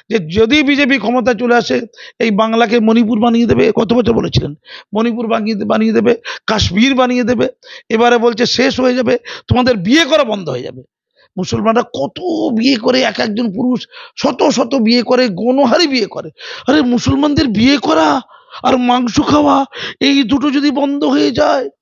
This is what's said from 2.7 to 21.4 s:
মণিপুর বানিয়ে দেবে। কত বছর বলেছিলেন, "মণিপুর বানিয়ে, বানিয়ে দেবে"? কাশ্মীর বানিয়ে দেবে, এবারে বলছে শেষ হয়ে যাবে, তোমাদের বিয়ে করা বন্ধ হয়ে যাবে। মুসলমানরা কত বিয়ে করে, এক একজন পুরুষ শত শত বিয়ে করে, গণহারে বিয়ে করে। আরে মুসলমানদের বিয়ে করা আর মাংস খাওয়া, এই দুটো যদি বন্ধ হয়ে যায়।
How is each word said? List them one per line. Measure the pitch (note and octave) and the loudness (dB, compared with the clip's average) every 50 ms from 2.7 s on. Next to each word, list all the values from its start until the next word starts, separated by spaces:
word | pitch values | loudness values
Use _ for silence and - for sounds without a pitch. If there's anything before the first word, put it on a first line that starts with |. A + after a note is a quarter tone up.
| A#3 A#3+ | 2 2
মণিপুর | A3 A3 A3+ A#3 A#3 G#3 B3 G#3 | 2 4 4 2 2 2 0 0
বানিয়ে | G3 A#3 A3+ A#3 A#3+ | 2 2 2 2 2
দেবে। | G#3 G3+ B3 - A3 - | 2 2 2 2 2 2
কত | A#3 A3+ F3+ | 0 0 0
বছর | A#3 B3 G3+ A#3 | 2 0 2 2
বলেছিলেন, | A3+ G#3+ F#3 E3 - - - D3 D3 - _ - - - - - G3+ | 0 0 -2 0 -2 -2 -2 -4 -10 -14 _ -20 -20 -20 -12 -6 -4
"মণিপুর | G#3+ A3+ A#3+ A3 A#3+ B3 | -2 -2 -2 -2 -4 -4
বানিয়ে, | A3 A3+ A3+ G3+ A3 A3 G3 A3 | -2 -2 -2 -2 -4 -4 -4 -2
বানিয়ে | G#3 - A3 A3 A3+ | -2 0 0 0 0
দেবে"? | G#3+ A3+ G3+ A#3+ A#3 - - - - - - | 0 2 2 2 0 -2 -4 -14 -14 -10 -6
কাশ্মীর | - A3 G3+ - - F3 G#3 B3 C#4 C4+ | -4 -2 0 0 0 2 2 2 2 2
বানিয়ে | B3+ B3+ B3 B3 B3 A#3+ | 2 2 2 2 0 0
দেবে, | A#3 B3 G#3+ B3+ C4 - _ _ - - - - - | 0 0 0 -2 -4 -4 _ _ -20 -20 -16 -8 -2
এবারে | A3+ A3 A#3+ A#3+ A#3+ A#3 | 0 2 2 4 2 2
বলছে | A#3 A#3+ A3+ G#3+ B3 | 2 0 0 0 -2
শেষ | A#3 - - C4 C4+ - B3+ | -2 0 0 0 0 0 0
হয়ে | C4 B3+ B3 | 0 0 0
যাবে, | C4 A#3 B3 B3 A#3+ - - - - - | 0 0 0 -2 -2 -4 -8 -16 -10 -4
তোমাদের | - - B3 A#3+ B3+ A#3+ | -2 0 2 2 2 0
বিয়ে | G3 E3 G#3 C4+ E4 E4 | 0 0 2 2 2 2
করা | C4 D#4+ D4+ C4+ | 2 2 0 0
বন্ধ | A3 G#3+ G3+ F3 D3 | 0 -4 -6 -6 -8
হয়ে | C3 B2 | -8 -8
যাবে। | - - - B2+ B2 _ _ _ _ _ _ _ _ _ - F#3 | -8 -12 -14 -16 -20 _ _ _ _ _ _ _ _ _ -8 -8
মুসলমানরা | F#3 - A#3 A3 G3+ A3+ A3 A#3+ | -6 -4 -2 -2 0 0 0 0
কত | - - - C4 C#4 - - - F#4 F4 D#4+ D#4 D#4+ D#4 A3+ | -2 -4 -4 -6 -6 -6 -6 -8 -6 -4 -4 -2 -2 -2 0
বিয়ে | A3+ A#3 C4+ C4+ | 0 0 0 0
করে, | G#3+ A3+ B3+ B3 C4 | 0 0 0 0 0
এক | B3 A3 - A#3+ | 0 -2 -2 -4
একজন | B3 A3 G3+ A#3 A#3+ G#3 | -4 -4 -4 -4 -4 -4
পুরুষ | F3+ A3 B3 B3+ B3 F#3+ - - - - - - - | -4 -4 -2 -2 -2 -4 -6 -10 -20 -20 -20 -20 -10
শত | - - D4 - - - D4 | -4 -4 -2 -2 0 0 0
শত | G3+ A#3 C#4 A3+ C4+ | 0 0 -2 -2 0
বিয়ে | C4 G#3+ A3 A#3+ B3 | 0 2 2 2 0
করে, | G3+ B3 B3+ B3 B3+ A3+ | 2 2 2 2 2 0
গণহারে | F3 F3 G#3+ B3 C4 C#4 C#4 A#3 - E4+ F4 | -2 -2 -2 0 2 2 2 2 2 2 0
বিয়ে | C#4+ C4 B3 G3 | 0 0 -2 -4
করে। | - - - - D#3 - - - - - - - B3+ | -4 -8 -12 -12 -14 -16 -16 -16 -16 -14 -8 -2 0
আরে | C#4+ D#4 | 2 2
মুসলমানদের | B3+ B3 A#3+ A3+ - C4+ C4+ C4+ D4 D4+ C#4+ D#4 D4+ A#3+ | 2 2 0 0 0 0 0 0 0 0 2 0 0 0
বিয়ে | F#3+ G#3 - - D4 | 2 2 2 2 2
করা | C4 - D4+ D#4+ D#4+ D4+ D4+ C#4+ C4 - _ - - _ _ - - | 2 0 0 0 2 2 2 0 -2 -4 _ -20 -20 _ _ -12 -4
আর | - - C4 | -2 0 0
মাংস | B3 B3 A#3+ B3 B3+ A#3+ A#3 - D4+ | 2 2 2 0 0 0 -2 0 0
খাওয়া, | - - C#4+ D4+ D4 C#4+ C#4 C4+ C4+ - - - - - - - | 0 2 2 2 4 2 2 0 0 -4 -8 -14 -12 -12 -6 -2
এই | - C#4 C#4 C#4 | 0 0 2 2
দুটো | C4+ G3 C#4 B3 C4+ D4 | 0 0 0 0 0 0
যদি | B3+ D4 C#4 D4 | 0 0 0 0
বন্ধ | B3+ C#4+ C#4+ C#4 C#4+ C#4+ D4+ | 0 0 -2 -2 -2 -2 0
হয়ে | C#4+ C#4 D4 D4 D4 | 0 2 2 0 0
যায়। | A#3 - | 0 0